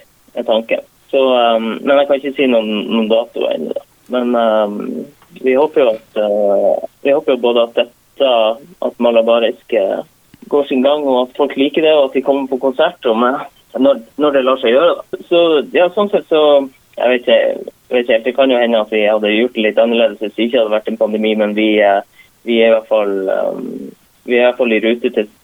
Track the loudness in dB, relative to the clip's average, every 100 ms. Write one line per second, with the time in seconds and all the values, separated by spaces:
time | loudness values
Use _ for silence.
0 | _ _ _ -8 -2 -2 -2 -6 -8 _
1 | _ 0 2 2 2 0 -2 -4 0 2
2 | 2 -2 -4 -2 0 0 0 -4 -2 -2
3 | 0 0 -2 -4 -4 -4 -6 -8 -12 _
4 | -8 -4 -2 0 2 0 0 -4 -8 -10
5 | -12 -18 _ -6 -2 0 0 2 0 0
6 | -6 -4 -2 0 0 2 0 0 -4 _
7 | -2 0 0 0 0 0 0 -2 -6 _
8 | _ -2 0 2 0 -2 -10 -10 -8 -2
9 | 0 2 2 2 0 -4 -4 -2 0 -2
10 | -8 _ _ _ -4 -2 0 0 0 0
11 | 0 0 -2 -2 -2 0 -2 0 2 4
12 | 2 0 0 0 -2 -4 -2 0 -2 -2
13 | -2 0 0 -2 -8 -20 _ 0 2 2
14 | -4 -4 0 2 0 0 2 2 2 0
15 | -6 -12 -2 2 2 2 0 0 0 0
16 | -2 -2 0 2 4 2 0 -8 _ -4
17 | 0 0 2 2 2 -4 -10 -18 -6 -2
18 | 0 0 0 0 2 2 2 0 0 0
19 | 0 0 0 0 0 0 0 2 2 2
20 | 0 -2 -8 -4 -2 0 0 -2 -4 -4
21 | -2 -2 -2 0 -2 0 0 2 2 0
22 | -4 _ _ _ -4 2 4 2 0 -2
23 | 0 -2 -2 -2 -4 -6 -10 -12 -14 -18
24 | _ _ -2 2 2 2 0 0 0 -2
25 | -2 -4 -6 _